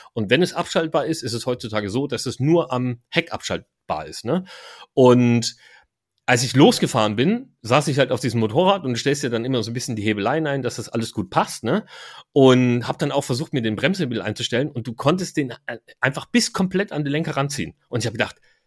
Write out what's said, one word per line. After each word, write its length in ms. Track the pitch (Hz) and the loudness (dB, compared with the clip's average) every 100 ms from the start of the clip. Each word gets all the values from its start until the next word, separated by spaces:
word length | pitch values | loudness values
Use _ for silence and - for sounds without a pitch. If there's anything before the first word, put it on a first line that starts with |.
| - | -10
Und 160 | - 101 | -6 2
wenn 120 | 135 | 2
es 100 | 151 | 2
abschaltbar 540 | 143 - 175 160 156 143 | -2 -4 -2 0 0 -2
ist, 160 | 156 | -4
ist 100 | 127 | -6
es 140 | 113 127 | -4 -4
heutzutage 440 | 123 117 107 101 | -4 -4 -4 -2
so, 180 | 113 143 | -2 -4
dass 180 | 117 127 | -4 -6
es 140 | - | -2
nur 320 | 139 170 156 | 2 2 2
am 300 | 123 123 120 _ | -2 -4 -6 _
Heck 240 | 170 165 | -4 -4
abschaltbar 760 | - - 87 - _ - 78 78 | -6 -6 -6 -8 _ -8 -6 -8
ist, 180 | - | -8
ne? 180 | 110 175 185 - - - - | -2 -2 -4 -14 -20 -20 -4
Und 600 | - 127 123 120 117 113 - - - _ _ _ _ - | 6 8 8 6 4 0 -8 -18 -20 _ _ _ _ 0
als 160 | 123 | 2
ich 140 | 120 127 | 2 6
losgefahren 580 | 226 240 156 123 107 | 6 6 0 2 0
bin, 400 | 104 147 240 262 _ | 2 0 0 -4 _
saß 240 | 107 131 147 | 0 0 2
ich 120 | 135 | 0
halt 120 | 131 | 0
auf 80 | 120 | 0
diesem 220 | 123 117 | -2 0
Motorrad 420 | 110 120 185 196 | 0 2 2 0
und 120 | 139 | -2
du 40 | 117 | -4
stellst 240 | 139 139 | -2 -2
dir 80 | 131 | -2
dann 140 | 113 | -4
immer 180 | 120 127 | -2 -2
so 80 | 110 | -4
ein 40 | |
bisschen 200 | 120 - | -6 -6
die 80 | 110 | -4
Hebeleien 460 | 104 104 101 156 151 | -2 0 0 0 -2
ein, 140 | 139 | -2
dass 120 | 123 | -4
das 140 | - 110 | -6 -6
alles 240 | 117 113 | -6 -6
gut 180 | - 92 | -6 -4
passt, 320 | - - - | -2 -2 -4
ne? 240 | 113 190 - - - - - | -2 -2 -2 -14 -20 -20 -2
Und 560 | 143 131 127 123 120 127 | 6 8 8 4 2 -2
hab 100 | - | -4
dann 140 | 143 | -2
auch 100 | 135 | -2
versucht, 300 | - 123 165 | -2 -4 -4
mir 100 | 139 | -2
den 140 | 110 104 | -2 0
Bremshebel 440 | 143 190 135 113 | 0 0 -2 -4
einzustellen 520 | 95 107 117 120 151 | -6 -6 -2 -2 -2
und 160 | 123 113 | -6 -10
du 40 | |
konntest 440 | 113 143 180 180 - | -4 0 0 -2 -4
den, 140 | 135 - - | -6 -8 -12
äh, 120 | 120 - - | -14 -16 -4
einfach 260 | 127 - - | -4 -4 0
bis 260 | 240 - | 0 2
komplett 380 | - 185 185 202 | 0 -2 -2 -4
an 140 | 147 | -4
den 80 | 143 | -2
Lenker 240 | 147 160 139 | -2 -2 -4
ranziehen. 380 | 143 - 80 - _ | -4 -4 -8 -10 _
Und 120 | 120 | -4
ich 60 | 110 | -4
hab 80 | |
gedacht, 260 | 110 107 - _ _ | -4 -6 -8 _ _